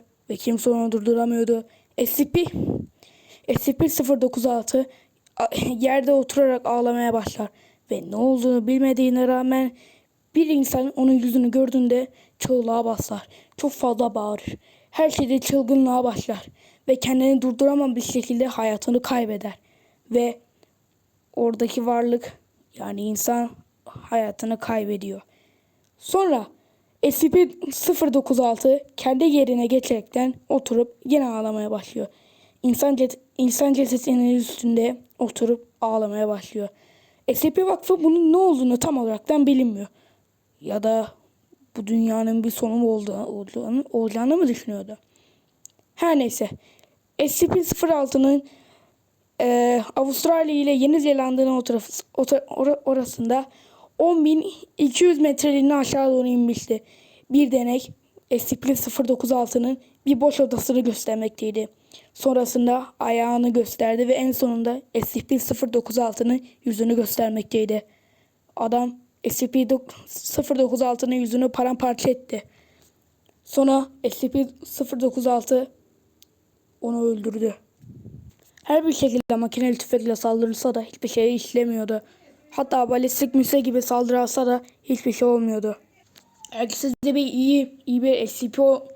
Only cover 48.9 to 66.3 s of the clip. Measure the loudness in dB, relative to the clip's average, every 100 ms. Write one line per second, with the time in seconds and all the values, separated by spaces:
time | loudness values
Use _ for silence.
48.9 | _ _ _ _ -4 0 2 2 2 -2
49.9 | -2 -2 0 2 2 2 0 2 2 4
50.9 | 2 2 2 0 0 0 0 -2 -4 -4
51.9 | -14 -10 -4 0 0 0 -2 0 0 0
52.9 | -2 -2 -6 -2 -2 -2 _ _ _ -18
53.9 | 0 2 4 4 2 0 -10 -18 -2 -2
54.9 | 4 4 6 2 2 2 4 4 2 0
55.9 | 0 2 2 2 2 0 -2 -4 -6 -6
56.9 | _ _ _ 0 2 4 2 0 -4 -6
57.9 | -20 _ _ -4 -4 -2 -4 -2 -2 -2
58.9 | -4 -2 0 0 0 0 0 -2 -4 _
59.9 | _ 0 2 2 4 0 0 0 0 0
60.9 | -2 -4 -4 -6 -6 -6 -6 -8 _ _
61.9 | -20 _ -4 0 2 0 0 2 0 -4
62.9 | -8 -2 0 0 0 2 2 0 -2 0
63.9 | 0 2 2 0 0 -2 -2 -4 -4 -6
64.9 | -6 -4 -8 -2 -2 -2 -4 -2 -2 -2
65.9 | -2 -2 -2 0